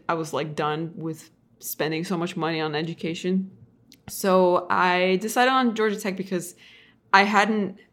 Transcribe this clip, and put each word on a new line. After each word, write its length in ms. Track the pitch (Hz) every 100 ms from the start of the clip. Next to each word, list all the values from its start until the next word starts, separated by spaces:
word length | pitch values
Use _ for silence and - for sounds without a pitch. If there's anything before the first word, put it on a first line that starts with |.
| -
I 40 | 165
was, 180 | 156
like, 220 | 131 156 151
done 360 | 151 151 165 160
with 340 | 160 156 - _ _ _
spending 440 | - - 156 160 185
so 120 | 190
much 180 | 175 175
money 220 | 160 160
on 120 | 156
education. 800 | 147 165 160 160 170 180 190 190 - - _ _ - -
So 580 | - 196 185 180 180 180
I 500 | - 180 180 185 185
decided 300 | 220 247 254
on 240 | 262 240 214
Georgia 220 | 214 196
Tech 180 | 202 185
because 380 | 180 180 - - - - _ _ -
I 100 | 196
hadn't 540 | 202 208 208 214 190 - _